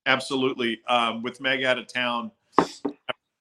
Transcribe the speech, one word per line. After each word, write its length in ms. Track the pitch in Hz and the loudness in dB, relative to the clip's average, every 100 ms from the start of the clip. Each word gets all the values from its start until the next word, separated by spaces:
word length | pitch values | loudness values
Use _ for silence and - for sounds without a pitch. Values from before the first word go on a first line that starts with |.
| 135 | 0
Absolutely. 720 | - - 135 131 135 120 110 - | 0 0 0 0 0 -2 -2 0
Um, 340 | 120 117 113 | 2 2 -2
with 180 | 120 117 | -6 -4
Meg 240 | 135 135 | -2 0
out 140 | 131 123 | 2 0
of 80 | 110 | -2
town, 420 | 127 123 120 110 - _ - - - - - - - _ _ | -2 0 -2 -4 -12 _ 0 0 -2 -10 -8 -10 -10 _ _